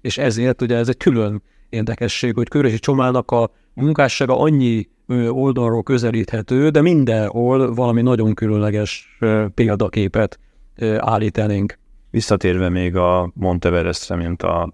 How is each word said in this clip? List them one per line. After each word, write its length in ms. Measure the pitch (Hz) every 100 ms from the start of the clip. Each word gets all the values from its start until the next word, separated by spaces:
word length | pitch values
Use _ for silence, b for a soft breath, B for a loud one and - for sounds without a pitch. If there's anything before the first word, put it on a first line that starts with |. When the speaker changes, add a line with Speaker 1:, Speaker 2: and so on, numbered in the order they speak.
Speaker 1:
és 180 | 117 -
ezért 440 | 135 110 127 123
ugye 140 | 120 120
ez 120 | 117
egy 80 | 123
külön 460 | - 120 104 104 - _ _
érdekesség, 640 | 113 113 110 107 - 123
hogy 140 | 113 -
Körösi 300 | 147 135 110
Csomának 520 | - 135 127 127 -
a 200 | 120 117 _ _
munkássága 640 | - 143 151 131 - 127 127
annyi, 500 | 156 147 123 113 - _ -
ö, 220 | 123 117
oldalról 540 | 131 135 123 117 117
közelíthető, 840 | - 127 117 113 110 110 104 127 151
de 120 | 151
mindenhol 920 | 170 165 123 113 104 117 120 131 127
valami 280 | 117 123 117
nagyon 320 | 123 120 110
különleges, 840 | 101 110 104 104 104 104 - - -
ö, 260 | 113 107 104
példaképet, 840 | - 113 104 107 - 98 113 107 - _ _ - -
ö, 200 | 110 107
állít 380 | 110 110 107 98
elénk. 400 | 107 101 101 - _ - _
Speaker 2:
Visszatérve 580 | 117 - 101 92 92 90
még 280 | 90 90 90
a 340 | 90 90 87
Monteverestre, 840 | - 92 87 87 87 85 85 - 87
mint 260 | 85 87
a 300 | 87 85 85